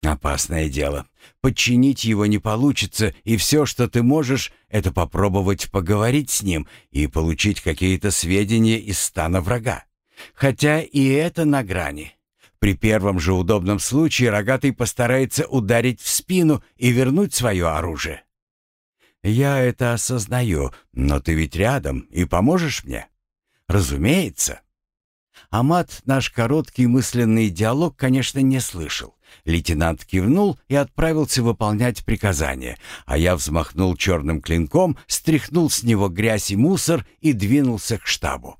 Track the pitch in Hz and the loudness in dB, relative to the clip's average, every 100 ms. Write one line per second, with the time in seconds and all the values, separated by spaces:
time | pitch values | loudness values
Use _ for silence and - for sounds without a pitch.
0 | 78 73 76 73 - 82 78 67 71 71 | -2 -2 -4 -4 -4 -2 -2 -2 -4 -4
1 | - _ - _ 135 - - 120 135 135 | -10 _ -20 _ -2 0 2 4 4 2
2 | 117 107 104 104 110 107 143 135 95 - | 0 0 2 0 0 0 0 0 -4 -2
3 | 107 - - 113 - 147 180 - 120 120 | -4 -4 -2 -2 2 2 0 0 0 2
4 | 120 151 135 135 - _ _ 107 95 - | 2 2 0 -2 -4 _ _ -2 -2 -2
5 | 85 - 101 95 95 98 - 98 82 104 | -2 0 0 2 0 -2 -2 -4 0 0
6 | 110 139 139 - 101 82 - - _ 71 | 2 0 -2 -4 -2 -4 -6 -14 _ -2
7 | 73 80 80 80 104 98 - 78 92 92 | -2 0 -2 0 0 0 -4 -2 0 0
8 | 104 - 85 95 101 113 113 113 107 95 | -2 -2 0 0 2 2 2 2 -2 -6
9 | - - 80 90 87 123 113 80 - _ | -6 -4 -2 0 0 -4 -4 -8 -10 _
10 | _ _ - _ 139 131 147 151 165 147 | _ _ -20 _ -2 2 2 0 -2 0
11 | 135 135 165 165 160 143 107 92 78 71 | 2 2 0 0 0 0 0 -4 -6 -8
12 | 76 _ _ _ _ _ 101 98 110 107 | -14 _ _ _ _ _ 0 2 2 2
13 | 98 95 80 92 87 104 90 104 - 135 | 2 0 0 0 2 0 0 -2 0 0
14 | 160 - 123 104 104 131 143 - 120 - | 2 2 2 0 0 0 0 -2 -6 -2
15 | 120 131 131 - 156 135 101 117 120 120 | 0 0 0 -2 -2 -2 2 2 2 -2
16 | - - - 185 165 147 - _ 123 120 | -4 -6 -2 2 4 2 -2 _ 2 4
17 | 127 147 202 - 123 95 85 78 85 78 | 2 2 0 0 0 0 0 0 -4 -6
18 | 85 78 _ _ _ _ _ _ _ _ | -8 -10 _ _ _ _ _ _ _ _
19 | _ _ 95 110 139 139 127 117 123 120 | _ _ -2 2 2 2 0 0 -2 -2
20 | - 127 98 127 123 80 67 - _ - | -2 -4 -2 -2 0 0 -2 -6 _ -2
21 | 67 71 67 80 80 82 104 135 73 65 | 0 0 0 0 0 0 0 0 -4 -6
22 | - - 87 85 110 180 165 - - 60 | -6 -4 0 2 2 2 0 -4 -8 -12
23 | - _ _ _ _ _ _ 101 78 69 | -12 _ _ _ _ _ _ 0 2 0
24 | 87 170 147 - - - _ _ _ _ | 2 2 0 -4 -6 -6 _ _ _ _
25 | _ _ _ - _ 110 131 175 165 - | _ _ _ -20 _ 0 2 2 0 -8
26 | - 135 - - 117 151 147 - 127 123 | -2 0 0 -2 0 0 -2 0 2 4
27 | 123 120 117 110 110 82 107 135 170 - | 0 0 2 2 2 0 0 0 -2 -2
28 | 131 131 123 139 135 131 123 90 78 - | 0 0 0 0 2 2 -2 -8 -8 -8
29 | - _ _ - - 85 82 80 82 82 | -12 _ _ -14 -2 0 0 0 0 -2
30 | - 95 92 160 202 156 _ 139 143 - | -4 -2 2 2 2 -2 _ -2 -2 0
31 | 160 156 147 - 117 110 107 104 123 113 | 0 0 0 0 0 0 -2 0 -2 -2
32 | - 113 101 82 76 65 62 - - - | -4 -2 0 -2 -2 -4 -10 -12 -16 -20
33 | - 69 85 90 78 78 78 78 92 82 | -4 0 2 0 0 -2 -2 -2 -2 0
34 | - 87 73 78 - 82 82 160 185 139 | 0 0 0 -4 -2 -2 0 2 2 -2
35 | - - - 160 - 156 156 - 120 110 | -6 -6 0 0 0 0 0 0 0 2
36 | 101 85 110 110 - 101 139 185 - 165 | 0 0 -2 0 -2 2 2 2 0 -2
37 | - _ 156 123 98 139 135 113 - 113 | -2 _ 0 0 2 2 2 -2 -4 -6
38 | - - 78 65 62 - | -4 -4 -4 -6 -10 -20